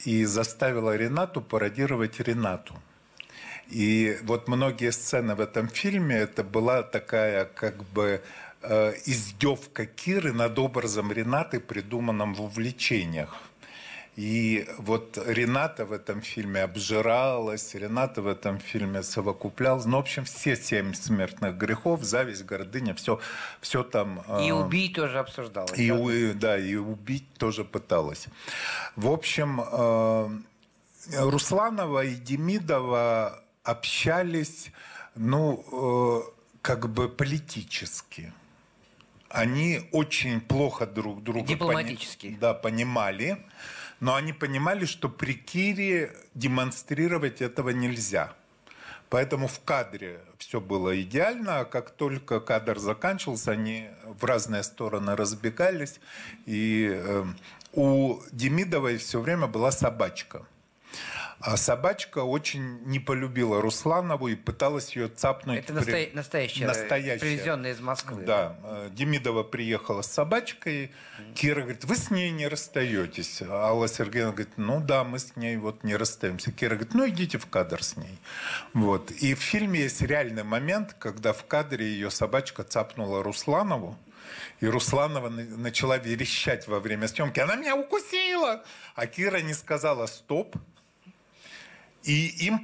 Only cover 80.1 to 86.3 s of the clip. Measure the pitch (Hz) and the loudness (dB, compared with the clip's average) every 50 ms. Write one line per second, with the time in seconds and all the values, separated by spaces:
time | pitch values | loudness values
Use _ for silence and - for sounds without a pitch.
80.1 | 147 147 139 117 110 110 104 107 110 120 139 160 190 214 208 202 - - - 113 | 2 2 2 0 -2 -4 -4 0 0 0 0 0 0 0 -2 -4 -8 -10 -8 -8
81.1 | 101 110 107 113 107 - - - - 147 151 143 143 110 110 107 104 101 101 98 | -6 -2 0 0 0 0 -2 0 0 0 0 0 -2 -2 -2 -2 -2 -2 -2 -2
82.1 | - - 110 101 110 135 135 - - - - - - 117 107 - - 120 107 98 | -2 -2 -2 0 0 0 0 -2 -6 -8 -8 -4 -2 -2 -2 -2 -4 -6 -4 -2
83.1 | 98 98 98 104 104 - - 151 143 170 208 196 160 120 92 85 - - - - | -2 -2 -2 -2 -4 -4 -2 0 2 2 2 2 0 -2 -2 -6 -10 -14 -16 -20
84.1 | - - - - - - - - - - 113 110 113 123 - - 135 139 143 156 | -20 -20 -18 -16 -14 -14 -14 -14 -8 -2 0 2 2 2 2 2 2 4 4 2
85.1 | 151 139 123 117 117 117 117 117 110 113 120 120 113 - 135 131 131 131 120 117 | 2 -2 -4 -4 -6 -6 -8 -8 -8 -6 -6 -4 -2 0 2 2 2 2 2 0
86.1 | 117 117 135 - | -2 -2 0 -2